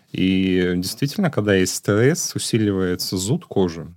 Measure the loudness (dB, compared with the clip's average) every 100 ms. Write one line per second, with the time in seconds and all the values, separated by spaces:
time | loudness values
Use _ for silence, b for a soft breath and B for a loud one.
0 | b -2 2 2 2 2 2 0 -4 -4
1 | -4 -2 -2 0 2 4 2 0 0 2
2 | 4 2 -4 -6 -2 0 2 0 0 -2
3 | -4 -4 -2 -4 -2 0 0 -2 -14